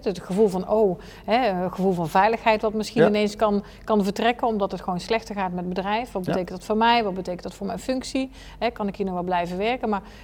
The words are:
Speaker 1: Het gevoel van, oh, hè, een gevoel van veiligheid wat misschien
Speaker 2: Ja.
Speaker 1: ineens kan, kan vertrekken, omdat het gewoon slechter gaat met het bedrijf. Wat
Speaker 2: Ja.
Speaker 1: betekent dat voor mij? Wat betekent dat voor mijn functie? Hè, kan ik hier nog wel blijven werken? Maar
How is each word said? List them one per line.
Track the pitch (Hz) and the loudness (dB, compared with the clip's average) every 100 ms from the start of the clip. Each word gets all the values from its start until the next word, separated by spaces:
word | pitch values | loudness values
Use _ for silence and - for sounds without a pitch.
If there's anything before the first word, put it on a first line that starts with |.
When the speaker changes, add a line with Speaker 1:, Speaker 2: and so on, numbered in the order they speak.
Speaker 1:
Het | 254 180 | -2 -4
gevoel | - 190 220 | -2 2 4
van, | 185 180 | 2 0
oh, | 214 208 170 - - - | 2 4 2 -6 -12 0
hè, | 226 240 185 | 2 2 0
een | 180 | -2
gevoel | 180 190 | 0 2
van | 175 160 | 2 2
veiligheid | 190 208 226 233 214 | 4 4 4 2 2
wat | 220 | 0
misschien | 214 208 - | -2 0 4
Speaker 2:
Ja. | 170 | 6
Speaker 1:
ineens | 208 208 - | 6 0 2
kan, | 214 202 - - | 2 2 -2 -10
kan | - 214 | 0 2
vertrekken, | 196 196 226 233 240 | 2 2 0 2 0
omdat | 214 196 | 0 -2
het | 180 | -2
gewoon | - 180 | -4 -6
slechter | - 226 220 202 | -2 -2 -2 -4
gaat | 185 | -4
met | 180 180 | -4 -4
het | |
bedrijf. | 180 190 214 247 | -4 -2 -2 -4
Wat | 196 180 | -6 -2
Speaker 2:
Ja. | |
Speaker 1:
betekent | 185 180 185 | -2 -4 -8
dat | - | -2
voor | 214 | 2
mij? | 226 240 | 4 4
Wat | 208 | 2
betekent | 185 180 175 | -2 -6 -8
dat | - | -10
voor | - 196 | -8 -8
mijn | 185 | -6
functie? | - 262 - 269 262 - - - | -4 -4 -2 -4 -4 -8 -18 -4
Hè, | 226 | -4
kan | 240 202 | -2 -4
ik | 185 | -4
hier | 196 | -4
nog | 180 | -2
wel | |
blijven | 180 180 175 180 | 0 0 0 -2
werken? | 214 254 233 | -2 -2 -2
Maar | 202 - - | -4 -6 -16